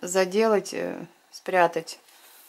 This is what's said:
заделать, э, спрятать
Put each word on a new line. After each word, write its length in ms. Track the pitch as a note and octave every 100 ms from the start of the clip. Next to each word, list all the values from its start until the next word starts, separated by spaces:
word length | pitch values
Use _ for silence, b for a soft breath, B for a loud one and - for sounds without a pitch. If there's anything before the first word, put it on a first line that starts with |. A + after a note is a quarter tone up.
заделать, 720 | F3+ F#3+ F#3 G3 A3+ G#3 F#3+
э, 320 | - F3 F2 F3 _ _
спрятать 680 | - - F3+ E3+ E3+ E3 - b b b b